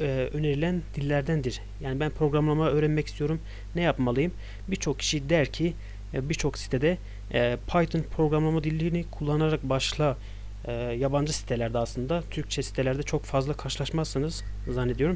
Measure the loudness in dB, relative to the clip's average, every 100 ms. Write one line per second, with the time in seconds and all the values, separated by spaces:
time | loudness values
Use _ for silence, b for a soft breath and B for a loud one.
0 | 0 0 0 0 0 2 2 0 -2 -4
1 | 0 2 2 0 0 -4 -8 -8 -4 0
2 | 0 2 2 4 4 4 4 4 4 2
3 | -2 -2 -2 -2 B B -6 0 2 2
4 | 2 2 0 B B B -6 -2 -2 -2
5 | -2 -2 2 4 2 0 -2 -2 B B
6 | -8 -4 -2 0 0 -2 -2 2 2 0
7 | B B -2 2 2 2 0 2 2 0
8 | -2 2 2 4 2 2 0 0 0 0
9 | -2 -4 0 2 2 2 0 0 0 2
10 | 2 0 B B B -8 -6 -4 -2 0
11 | 2 2 0 -2 -2 0 0 0 0 -2
12 | -2 -2 -2 -6 -4 -4 -2 0 0 0
13 | 0 -2 0 0 0 -2 -4 -4 -2 -2
14 | 0 0 -2 -2 -6 -6 -4 0 0 2
15 | 2